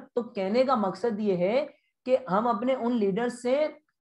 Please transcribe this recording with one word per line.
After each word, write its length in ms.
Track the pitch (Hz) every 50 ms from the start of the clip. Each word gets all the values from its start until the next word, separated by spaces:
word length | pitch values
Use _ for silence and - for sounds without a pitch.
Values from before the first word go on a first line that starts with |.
| - - -
तो 80 | 240 226
कहने 400 | - - 202 190 190 214 254 262
का 120 | 262 262
मकसद 440 | 226 208 185 180 - - 240 208 196
ये 160 | 214 208 185
है 300 | 170 175 190 226 269 302 269 - _ _ _ _ _ -
कि 100 | 247 254 254 - -
हम 160 | 180 208 233
अपने 300 | 247 233 202 240 254 262
उन 180 | 254 226 240 247
leaders 480 | 233 202 196 185 220 240 247 240 -
से, 360 | - 247 262 294 311 302 - - _ _ _ _ _ _ _